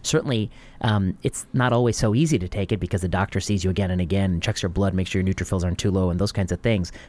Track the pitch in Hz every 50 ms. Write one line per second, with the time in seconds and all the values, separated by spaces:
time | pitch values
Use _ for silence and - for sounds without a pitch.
0 | - - - 160 - 151 127 110 107 110 - - - - - - - 117 107 104
1 | 95 92 - - - - - - - - - 131 123 123 120 120 123 120 107 -
2 | - 110 104 123 165 151 151 107 92 90 - 107 98 - 113 92 92 90 - 90
3 | 90 87 85 92 98 - - 95 - - 104 98 90 92 90 101 98 90 92 90
4 | 87 76 95 98 98 95 87 85 - - 104 - - 90 82 95 98 98 85 92
5 | 90 - - 98 92 95 90 - 92 - 98 92 87 90 85 - - 104 92 95
6 | 92 90 85 90 98 98 - 104 95 85 87 - - 120 113 95 87 - - -
7 | -